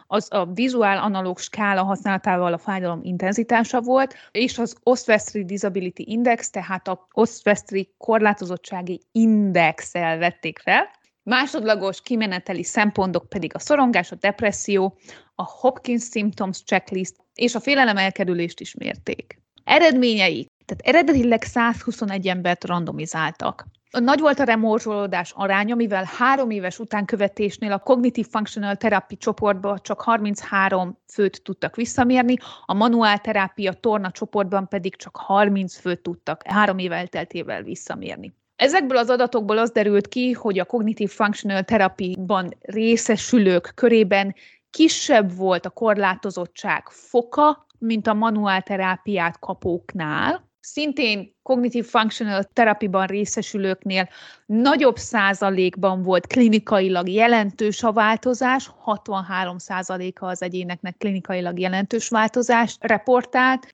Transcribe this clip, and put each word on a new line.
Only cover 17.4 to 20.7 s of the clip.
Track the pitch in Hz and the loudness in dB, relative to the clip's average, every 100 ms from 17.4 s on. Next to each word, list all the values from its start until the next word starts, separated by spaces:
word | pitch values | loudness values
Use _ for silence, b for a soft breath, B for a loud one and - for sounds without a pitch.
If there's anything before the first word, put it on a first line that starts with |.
| 240 | -2
a | 240 | 0
félelem | 277 277 240 196 | 0 2 4 2
elkerülést | 190 196 180 175 170 - | 0 0 -2 -2 -4 -8
is | - | -16
mérték. | - - - - - - - _ _ | -10 -10 -8 -8 -10 -12 -20 _ _
Eredményei. | - 302 330 254 240 214 185 151 - _ | 2 6 6 4 2 2 0 0 -8 _
Tehát | - | -14